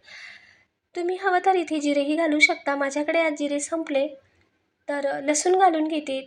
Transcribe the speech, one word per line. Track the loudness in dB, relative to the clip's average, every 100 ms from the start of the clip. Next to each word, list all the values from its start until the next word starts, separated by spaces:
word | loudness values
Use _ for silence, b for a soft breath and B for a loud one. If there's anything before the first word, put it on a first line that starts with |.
| B B B B B B B _ _ -6
तुम्ही | -4 -2
हवं | 0 2 4
तर | 2
इथे | 0 -2
जिरेही | 0 0 0 0
घालू | 2 2
शकता. | 2 0 -2 -2
माझ्याकडे | -2 -2 0 0
आज | 0 -2
जिरे | -2 -4
संपले, | -4 -4 -2 -2 -2 -6 _ _ _ _ _ _ -8
तर | -4 -4 -2
लसूण | -2 0 2 6
घालून | 6 4 0
घेते. | -2 -4 -6